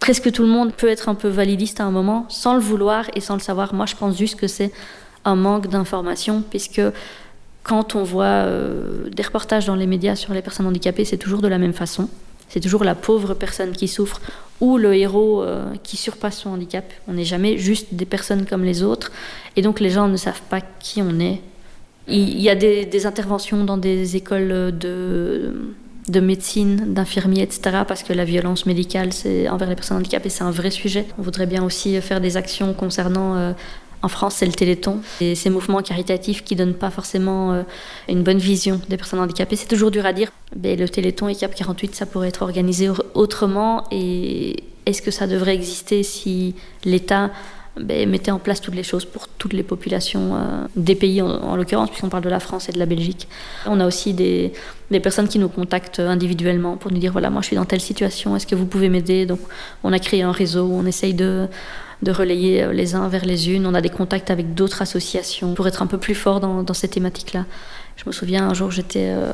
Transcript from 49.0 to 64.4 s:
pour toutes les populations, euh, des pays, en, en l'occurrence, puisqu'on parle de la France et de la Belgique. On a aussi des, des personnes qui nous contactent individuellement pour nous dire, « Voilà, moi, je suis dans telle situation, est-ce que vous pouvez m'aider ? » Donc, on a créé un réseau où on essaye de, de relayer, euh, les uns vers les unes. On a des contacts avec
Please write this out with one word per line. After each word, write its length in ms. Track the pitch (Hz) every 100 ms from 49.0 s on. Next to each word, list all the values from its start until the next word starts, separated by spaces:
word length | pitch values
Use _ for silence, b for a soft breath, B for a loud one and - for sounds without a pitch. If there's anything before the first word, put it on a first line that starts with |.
pour 240 | - - -
toutes 260 | - -
les 80 | 185
populations, 760 | 180 180 - 190 - 196 185 -
euh, 300 | - - 67 -
des 180 | 170
pays, 260 | 190 190 190
en, 80 | 190
en 280 | - - 180
l'occurrence, 320 | 180 208 220
puisqu'on 220 | - 190
parle 120 | 185
de 60 | 180
la 100 | 185
France 300 | - 185 -
et 40 |
de 60 | 175
la 80 | 170
Belgique. 420 | 170 170 185 - B B B 208
On 140 | 208
a 60 | 180
aussi 280 | 180 -
des, 380 | 185 185 180 180 - B B -
des 100 | 196
personnes 260 | 196 190 208
qui 120 | 214
nous 100 | 185
contactent 520 | 180 180 180 180 -
individuellement 760 | 180 180 175 175 175 180 175 185
pour 160 | 202
nous 60 | 180
dire, « 140 | 180
Voilà, 180 | 185 -
moi, 100 | 202
je 80 | 196
suis 80 | 202
dans 80 |
telle 160 | 185 185
situation, 560 | - 202 196 - 208 202
est-ce 100 | -
que 80 |
vous 120 | 185 185
pouvez 220 | 190 190
m'aider ? » 380 | 180 175 185 185
Donc, 140 | 180 - B B B
on 80 | 185
a 60 | 185
créé 240 | 185 196
un 100 | 180
réseau 340 | 180 180 175 180
où 120 | 180
on 80 | 185
essaye 260 | 180 190
de, 360 | 180 185 185 190 B B B B B
de 120 | 190
relayer, 500 | 190 185 180 185 190
euh, 100 | -
les 220 | 185 180
uns 140 | 185 190
vers 180 | 185 180
les 240 | 175 165
unes. 160 | 190 190
On 80 |
a 80 | 180
des 80 | 175
contacts 400 | - 180 196 190
avec 240 | 180